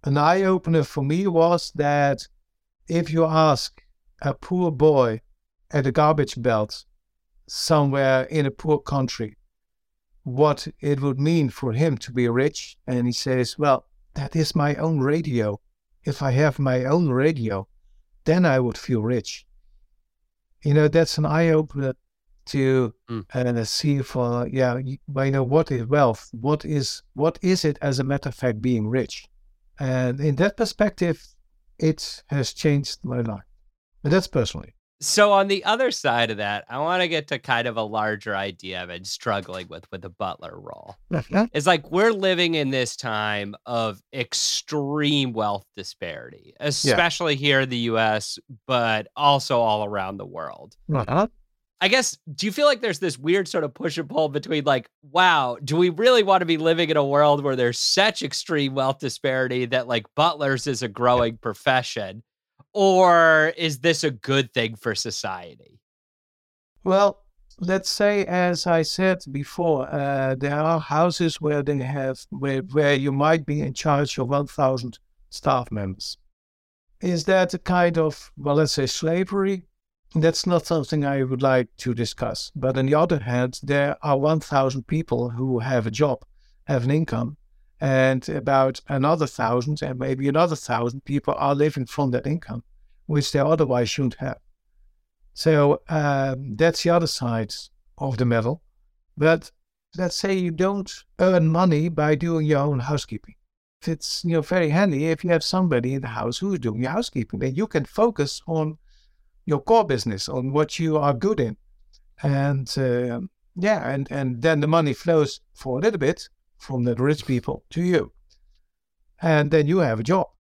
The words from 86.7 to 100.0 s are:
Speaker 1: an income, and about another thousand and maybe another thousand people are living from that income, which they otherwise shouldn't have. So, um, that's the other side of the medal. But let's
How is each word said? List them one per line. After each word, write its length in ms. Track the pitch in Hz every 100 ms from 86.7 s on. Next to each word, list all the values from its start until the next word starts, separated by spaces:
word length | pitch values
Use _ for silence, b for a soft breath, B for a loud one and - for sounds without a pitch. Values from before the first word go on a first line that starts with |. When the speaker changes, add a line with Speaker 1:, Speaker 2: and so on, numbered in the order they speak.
| 139
Speaker 1:
an 80 | 123
income, 460 | 151 160 110 120 151 _ _ _ _
and 460 | 143 131 131 131 -
about 540 | 151 123 135 135 123 -
another 380 | 139 143 160 143
thousand 540 | - 113 123 120 151
and 160 | 147 127
maybe 280 | 135 135 139
another 280 | 147 170 156
thousand 500 | - 117 120 131 -
people 280 | 143 - -
are 180 | 139 139
living 300 | 151 143 123
from 260 | - 135
that 160 | 123 -
income, 360 | 165 - 117 - - _ _ -
which 260 | 151 139
they 80 | 143
otherwise 500 | 143 160 147 123 117
shouldn't 260 | - 131 -
have. 240 | 131 - _ _ _ _ _ _ _ _ _
So, 480 | - 160 151 143 151 -
um, 680 | 160 151 139 135 131 139 104
that's 260 | 165 165
the 60 | 170
other 180 | 170 165
side 460 | - 120 113 107 - - _ _ -
of 200 | 139 113
the 80 | 123
medal. 360 | 117 113 156 _ _ _ _ _ -
But 360 | 151 160 - _ _ _ _
let's 220 | 170